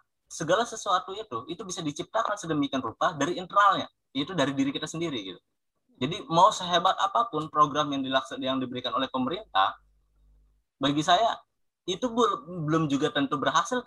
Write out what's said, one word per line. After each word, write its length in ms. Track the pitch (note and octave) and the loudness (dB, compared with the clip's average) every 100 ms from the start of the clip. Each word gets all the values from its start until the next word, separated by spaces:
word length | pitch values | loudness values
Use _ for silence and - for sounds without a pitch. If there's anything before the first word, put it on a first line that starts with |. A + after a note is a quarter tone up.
| _ _ _ | _ _ _
segala 340 | - D#3 F#3 | -8 0 0
sesuatu 540 | A#3+ A3+ - F#3 F#3 F#3+ | 0 -4 -2 -2 -2 -10
itu, 320 | A3 A2+ - | -10 -10 -8
itu 160 | E3+ | -10
bisa 160 | G3+ F3+ | -10 -8
diciptakan 560 | D#3+ D3 E3+ A3 A3+ - | -8 -8 -6 -4 -4 -4
sedemikian 480 | E3+ D3+ C#3 C3+ | -4 -2 -2 -2
rupa 320 | B2 - D#3+ D#3+ | -6 -2 -2 0
dari 240 | F3+ F3 | -2 -2
internalnya, 480 | F#3 G3+ G3+ F3 - _ _ | -2 4 4 4 -2 _ _
yaitu 240 | C3+ D3 F#3 | -6 -4 0
dari 160 | C#3 | 0
diri 160 | C#3 C#3 | 2 0
kita 160 | C#3 | -2
sendiri 480 | D3+ E3 E3+ C3 F#2+ | -6 -6 -4 -6 -8
gitu. 80 | F2 _ _ _ _ _ - | -12 _ _ _ _ _ -6
Jadi 320 | - G#3 C#3 | -4 -4 0
mau 240 | E3 G3 | 6 6
sehebat 400 | G#3 F3+ F3 F#3 F#3+ | 6 0 2 2 2
apapun 480 | G3 A3 A#3+ D3+ D#3 | 0 0 0 -2 -2
program 400 | D3+ D3 C#3 D3 | 4 4 4 0
yang 160 | C#3 | -2
dilaksa-, 320 | C3 C3+ - C3 | 0 0 0 -4
yang 240 | C3 C3 | -2 -2
diberikan 320 | B2+ B2 B2 | -2 -6 -4
oleh 160 | A2+ C3 | -2 -2
pemerintah, 720 | B2+ B2+ E3+ - F#2 G2 - _ _ _ _ _ _ _ _ _ - | -2 -2 -4 -2 2 2 0 _ _ _ _ _ _ _ _ _ -4
bagi 240 | - D3 | 0 0
saya 400 | D3+ F3 A3+ - - _ _ _ - | 4 4 2 -2 -10 _ _ _ -8
itu 160 | F#3+ B3+ | -4 -2
bel-, 560 | A3+ A#3 C4+ D#3+ F3+ D3 | 2 2 2 -6 -6 0
belum 160 | D#3+ | 0
juga 240 | D#3+ C#3 D3 | 2 0 0
tentu 320 | C#3+ C3+ D3 | 0 0 0
berhasil 400 | B2+ D#3+ - B3 | 0 2 0 -2